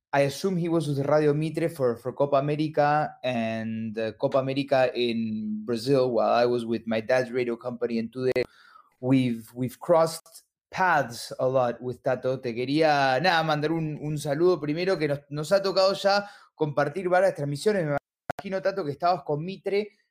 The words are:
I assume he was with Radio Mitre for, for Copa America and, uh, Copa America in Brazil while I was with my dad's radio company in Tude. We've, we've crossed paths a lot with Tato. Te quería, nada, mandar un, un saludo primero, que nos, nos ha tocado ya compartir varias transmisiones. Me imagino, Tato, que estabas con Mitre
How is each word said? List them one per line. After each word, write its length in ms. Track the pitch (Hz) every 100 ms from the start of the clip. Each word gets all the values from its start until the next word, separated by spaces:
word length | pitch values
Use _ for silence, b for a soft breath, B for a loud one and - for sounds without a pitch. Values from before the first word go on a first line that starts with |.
| _
I 80 | 143
assume 340 | 139 - 196 180
he 140 | 170
was 180 | 165 147
with 180 | 139 143
Radio 280 | 151 151
Mitre 360 | 147 160 160 165
for, 280 | 165 123 117
for 160 | 127
Copa 240 | - 143 135
America 760 | 143 147 156 151 147 151 147 -
and, 760 | 127 120 113 113 110 110 110 110
uh, 140 | 110
Copa 240 | - 135 135
America 520 | 135 135 135 131 131 120
in 680 | 120 113 110 107 107 107 107
Brazil 460 | 113 127 135 127
while 200 | 113 107
I 140 | 117 123
was 200 | 123 113
with 220 | 113 113
my 140 | 110
dad's 280 | 107 127 117
radio 280 | 127 120 117
company 400 | 123 120 120 113
in 120 | 117
Tude. 220 | 131 127 127 120 b b b b b
We've, 500 | 127 135 123 113 113
we've 240 | 143 120 -
crossed 640 | - 165 165 165 - - _ _ _
paths 640 | - 185 151 120 113 - -
a 80 | 131
lot 340 | 131 120 117
with 200 | 123 120
Tato. 340 | 135 127 127 131
Te 160 | 131
quería, 640 | 113 127 151 156 143 135 131
nada, 220 | 180 165
mandar 280 | 160 147 151
un, 280 | 165 156 151
un 160 | 151 151
saludo 440 | 147 143 185 165
primero, 360 | 147 165 185 175
que 120 | 151
nos, 100 | 139 -
nos 220 | 147 156
ha 100 | 196
tocado 320 | 196 185 190
ya 360 | 196 196 202 202 B B -
compartir 540 | 151 147 143 180 180
varias 260 | 180 190 170
transmisiones. 500 | 143 143 214 196 151
Me 120 | 143 - _ - -
imagino, 220 | 196 190
Tato, 240 | 190 196 147
que 60 |
estabas 320 | - 175 180
con 200 | - 147
Mitre 480 | 175 196 196 202 208 B B